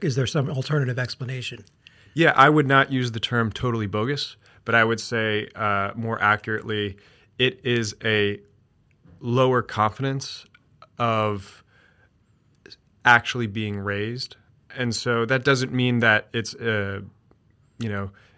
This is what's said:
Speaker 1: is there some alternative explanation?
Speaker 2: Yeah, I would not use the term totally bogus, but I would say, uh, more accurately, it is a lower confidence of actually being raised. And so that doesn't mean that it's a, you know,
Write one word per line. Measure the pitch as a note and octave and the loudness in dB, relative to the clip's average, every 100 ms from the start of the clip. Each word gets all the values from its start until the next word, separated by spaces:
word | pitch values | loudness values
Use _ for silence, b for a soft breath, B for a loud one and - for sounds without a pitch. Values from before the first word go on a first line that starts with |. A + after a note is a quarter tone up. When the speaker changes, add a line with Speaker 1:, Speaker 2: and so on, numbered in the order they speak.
Speaker 1:
is | E3 A#2+ | -2 0
there | B2 | 0
some | D#3 B2+ | 0 -2
alternative | C3+ - D3+ B2+ B2 | -4 -2 0 0 -2
explanation? | B2 - B2 C3 A#2 A2+ - _ b b b | -6 -8 -10 -8 -10 -12 -18 _ b b b
Speaker 2:
Yeah, | D3 D#3+ - | 2 4 8
I | C#3 | 8
would | D3+ C3+ | 8 6
not | C#3 C#3 | 4 4
use | C3 B2 | 0 -2
the | A2 | -4
term | - A#2+ A2+ | -2 0 0
totally | - B2 A#2 G#2 | -2 -4 -2 -2
bogus, | G#2+ A#2+ C#3+ - - b b | -2 -2 -4 -8 -14 b b
but | - | 2
I | A2+ | 4
would | A2+ A2+ | 4 2
say, | - A2+ A2 G#2+ - | -2 -2 0 -2 -4
uh, | - G#2+ G2+ G2 | -4 -2 0 -2
more | A#2 A2+ A2 | -4 -6 0
accurately, | G#2 G#2+ - A2 A2+ G#2+ G#2 G2 b b b - | 2 2 0 -6 -4 -4 -4 -6 b b b -2
it | B2+ - | -2 0
is | C3 A#2+ G#2+ - | -2 0 -2 -4
a | A2+ G#2+ G2+ G2+ - _ _ _ _ _ _ - | 0 2 0 -2 -12 _ _ _ _ _ _ -12
lower | A#2+ B2 C3 B2 | -2 2 2 2
confidence | - - G#2+ - C3+ C3+ - - - _ _ _ - - | -2 -2 -2 -2 -6 -6 -8 -14 -20 _ _ _ -18 -4
of | A#2 A2 G#2+ G2+ - - _ b b b b _ _ _ _ _ - - _ _ | -2 0 -2 -4 -10 -20 _ b b b b _ _ _ _ _ -20 -20 _ _
actually | B2+ A#2+ - B2 A2+ | 4 4 4 -4 -4
being | G#2 G#2+ G2+ | -4 -6 -4
raised. | G2+ G2+ G#2+ B2+ - - _ _ _ B2+ | -4 -4 -4 -8 -12 -18 _ _ _ -6
And | B2 | -4
so | A2 B2 A#2 | -2 -2 0
that | A#2 C3 | 0 0
doesn't | C#3 C3 B2+ | 2 0 0
mean | B2+ B2 A#2+ | -2 0 2
that | A#2 G#2+ - | 4 4 0
it's | A#2 A2 | -6 -6
a, | - A#2 G#2+ G2 G2 G2 - _ _ _ _ _ - | -6 -4 -2 -4 -8 -12 -20 _ _ _ _ _ -10
you | A#2 | -6
know, | G2+ G2 b b | -6 -8 b b